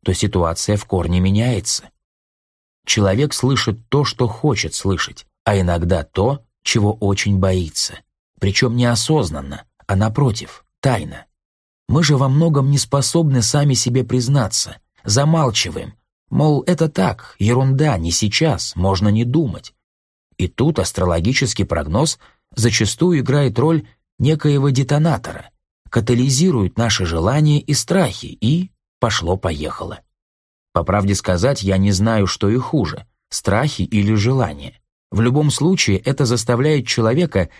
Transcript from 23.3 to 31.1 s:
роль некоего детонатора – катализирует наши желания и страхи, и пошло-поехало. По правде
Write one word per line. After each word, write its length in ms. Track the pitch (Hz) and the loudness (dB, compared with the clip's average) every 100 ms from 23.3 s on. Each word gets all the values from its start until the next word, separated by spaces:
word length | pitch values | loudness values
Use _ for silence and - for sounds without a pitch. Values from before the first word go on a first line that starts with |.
| 143 135 104 | 2 2 2
роль 280 | 151 165 - _ _ - | 2 0 -2 _ _ -2
некоего 500 | 131 156 151 143 139 | 0 2 2 2 2
детонатора – 840 | 131 131 147 160 117 - - - _ _ _ - | 0 0 2 2 0 -6 -14 -18 _ _ _ -6
катализирует 880 | 120 110 120 135 131 185 131 92 - | -2 0 2 2 2 2 2 0 -2
наши 300 | 117 - 85 | -2 -2 -2
желания 540 | 82 92 143 151 147 | -2 0 2 4 2
и 120 | - | 0
страхи, 540 | 143 - 185 139 - - | -4 0 0 0 -4 -14
и 440 | - 110 165 185 _ _ _ | -4 0 0 -2 _ _ _
пошло-поехало. 1000 | 113 - 85 98 87 73 73 - - - _ _ _ _ _ _ _ | -2 -2 -2 -2 -4 -6 -8 -10 -12 -14 _ _ _ _ _ _ _
По 100 | 85 | -4
правде 300 | 85 101 98 | 0 0 0